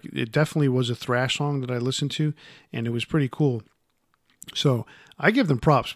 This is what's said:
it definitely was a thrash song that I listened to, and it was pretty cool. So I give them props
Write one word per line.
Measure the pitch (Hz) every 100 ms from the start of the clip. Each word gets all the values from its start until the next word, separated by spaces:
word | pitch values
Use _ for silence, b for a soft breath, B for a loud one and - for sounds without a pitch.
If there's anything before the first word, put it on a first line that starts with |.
| -
it | - 117
definitely | 147 151 160 139
was | 127 120
a |
thrash | 120 - 123 127 -
song | 147 143
that | 127
I | 123
listened | 123 - 143
to, | - 151 147 B B B
and | - 117
it |
was | 117 -
pretty | 160 135
cool. | - 147 117 - _ _ _ _ _ _ _ -
So | - 143 120 - B B B
I | 165
give | 233 185
them | 127
props | 160 135 -